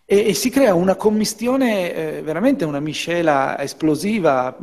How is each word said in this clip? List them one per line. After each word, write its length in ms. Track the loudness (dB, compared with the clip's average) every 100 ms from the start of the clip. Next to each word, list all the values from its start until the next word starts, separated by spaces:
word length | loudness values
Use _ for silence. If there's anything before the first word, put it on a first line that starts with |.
e, 240 | 0 2 2
e 60 |
si 160 | 0 0
crea 240 | 2 4
una 220 | 4 2 2
commistione, 960 | 2 0 0 -4 -2 0 0 0 -2
eh, 280 | -4 -6 -6
veramente 420 | -6 -2 0 0 -2
una 160 | -4
miscela 760 | -6 -6 -4 -2 2 2 0 -4
esplosiva, 920 | -8 -2 0 0 0 0 2 2 0 -6